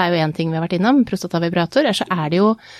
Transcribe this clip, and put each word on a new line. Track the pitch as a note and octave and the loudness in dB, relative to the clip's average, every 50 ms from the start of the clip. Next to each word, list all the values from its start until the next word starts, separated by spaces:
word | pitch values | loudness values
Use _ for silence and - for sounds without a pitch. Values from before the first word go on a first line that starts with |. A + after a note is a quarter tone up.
| F3+ | 0
er | F3 F3 | 2 0
jo | E3 | 0
en | D#3 D#3 | 0 -2
ting | D3+ - E3 E3 | -2 -4 -4 -4
vi | D#3+ | -2
har | D#3+ E3 | -4 -4
vært | E3 F3+ F3 | -2 -2 0
innom, | F#3+ A#3+ C#4 C#4 A#3 | 2 2 4 4 2
prostatavibrator, | - G3 - - F3 - E3 E3+ E3+ F#3 F3 E3+ E3 - C4+ D#4 A#3+ | 2 -2 -6 -4 -4 -2 -2 -2 0 0 -2 -2 0 0 0 0 0
så | - - - - | 0 -2 -4 -4
er | F#3 E3+ D3+ D3+ | -4 -4 -2 0
det | E3+ F3+ | 2 2
jo, | G3+ G#3+ A3+ - - - - | 2 2 2 0 -6 -18 -20